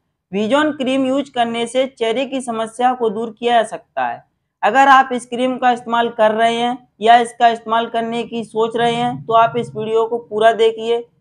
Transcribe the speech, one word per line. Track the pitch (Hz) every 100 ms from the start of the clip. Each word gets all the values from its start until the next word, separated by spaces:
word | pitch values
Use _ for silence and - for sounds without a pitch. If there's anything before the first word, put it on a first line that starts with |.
| _ _ _
विजन | 190 214 277 302
क्रीम | 294 254 269 262
यूज़ | 277 269
करने | 247 233 233 233
से | 254 269
चेहरे | - 226 240 269
की | 269
समस्या | 254 220 220 - 247
को | 254 226
दूर | 202 226
किया | - 240
जा | 240
सकता | 208 170 _ 135 120
है। | 120 _ _ _ _
अगर | 202 247 277
आप | 262 247
इस | 247 -
क्रीम | 240 254 247
का | 247
इस्तेमाल | 240 226 233 233
कर | 233 214
रहे | 214 233
हैं | 233 240 254 _ -
या | 220 240
इसका | 233 - 233
इस्तेमाल | 226 220 226 226
करने | 233 226 233
की | 220 233
सोच | 220 220 226 233
रहे | 233
हैं | 233 247 247 -
तो |
आप | 226 226 240
इस | 226 214
वीडियो | 214 220 226
को | 233
पूरा | - 214 226
देखिए, | 214 226 220 226 233 240 _